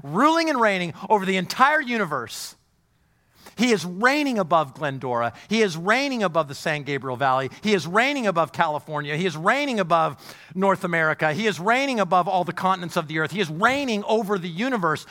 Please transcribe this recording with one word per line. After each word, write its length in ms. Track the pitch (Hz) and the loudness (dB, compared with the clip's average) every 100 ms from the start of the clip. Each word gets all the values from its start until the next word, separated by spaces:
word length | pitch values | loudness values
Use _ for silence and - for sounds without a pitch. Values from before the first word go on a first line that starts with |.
ruling 480 | 143 165 285 330 330 | -6 2 4 4 2
and 100 | 277 | 2
reigning 340 | 226 190 175 - 190 | 2 2 -4 -6 0
over 160 | 214 | 0
the 120 | 190 190 | 2 -2
entire 440 | 180 - 269 302 | -2 2 4 4
universe. 760 | 254 233 185 143 113 - - - _ _ _ _ _ _ _ _ - - | 0 -2 -2 -4 -6 -10 -14 -16 _ _ _ _ _ _ _ _ -14 -2
He 140 | 247 | 2
is 160 | 214 170 | 2 0
reigning 540 | 180 240 285 285 233 | 0 2 2 0 0
above 340 | 175 165 147 | 2 2 0
Glendora. 580 | - 151 135 131 120 117 - - | -4 -6 -4 -2 0 -2 -4 -2
He 140 | 220 | 2
is 140 | 214 160 | 2 0
reigning 480 | 175 240 285 247 | 0 0 0 0
above 240 | 190 165 143 | 0 0 -2
the 80 | 143 | -4
San 260 | 175 151 | -4 -4
Gabriel 340 | 135 139 135 123 | -4 -6 -4 -2
Valley. 340 | 135 131 131 - | 2 2 -2 -4
He 100 | 208 | 0
is 140 | 202 147 | 0 0
reigning 400 | 196 254 285 214 | 0 0 0 -2
above 240 | 170 156 | 0 0
California. 680 | - 165 151 147 151 147 147 | 0 0 0 -6 -8 -4 -2
He 100 | 185 | -2
is 100 | 156 | -2
reigning 420 | 175 254 285 226 | 0 0 0 -2
above 380 | 175 165 160 139 - - - 170 | 2 2 2 -4 -16 -20 -12 -2
North 260 | 196 185 | 0 2
America. 500 | 180 170 160 151 156 | 0 0 0 2 0
He 140 | 151 220 | 0 -2
is 140 | 156 | -2
reigning 400 | 185 247 277 240 | 0 2 2 0
above 260 | 185 180 175 | 2 2 2
all 160 | 185 | 0
the 100 | 175 | -2
continents 440 | - 185 185 175 - | -2 0 0 -2 -4
of 100 | 156 | -4
the 140 | 156 | -2
earth. 100 | 156 | -2
He 80 | 175 | -2
is 100 | 175 | -4
reigning 540 | 160 220 269 277 208 | 0 0 0 -2 -2
over 340 | 208 220 185 202 | 0 0 0 -2
the 100 | 175 | -4
universe. 580 | 165 247 247 170 147 - | -4 -2 0 0 -2 -6